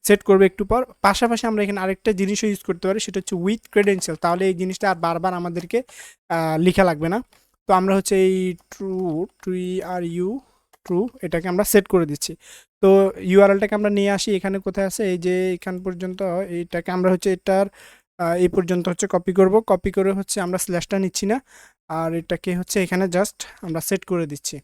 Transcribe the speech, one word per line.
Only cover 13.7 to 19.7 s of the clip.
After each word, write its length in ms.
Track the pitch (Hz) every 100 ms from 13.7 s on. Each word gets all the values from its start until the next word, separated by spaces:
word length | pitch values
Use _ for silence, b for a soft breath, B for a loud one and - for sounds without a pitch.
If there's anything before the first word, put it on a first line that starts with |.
| 208
আমরা 140 | 208
নিয়ে 220 | 202 202
আসি, 240 | 196 - 196
এখানে 240 | 196 190
কোথায় 280 | 190 190 196
আছে, 160 | -
এই 140 | 208 180
যে 360 | 180 180 185
এখান 300 | 180 - 185
পর্যন্ত, 400 | 185 180 185 185 190 175 196
এইটাকে 420 | 175 170 175 170
আমরা 200 | 185 185
হচ্ছে 220 | 185 202
এটার, 340 | 185 - 190 196 - b b b -
আহ, 180 | 170 175
এই 120 | 180
পর্যন্ত 420 | 180 175 180 170
হচ্ছে 180 | 175 196
কপি 260 | 180 175
করব। 260 | 180 190 214
কপি 240 | 226